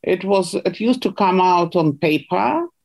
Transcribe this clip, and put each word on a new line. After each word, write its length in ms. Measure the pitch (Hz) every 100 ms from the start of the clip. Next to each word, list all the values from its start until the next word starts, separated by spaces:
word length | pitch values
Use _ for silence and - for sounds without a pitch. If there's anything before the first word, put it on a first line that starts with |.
It 220 | - 185
was, 320 | 190 196 185 196
it 240 | 190 180
used 220 | 220 254
to 100 | -
come 280 | - 196 190
out 360 | 185 175 170 180
on 220 | 156 139
paper 680 | 165 151 143 185 226 320 349 _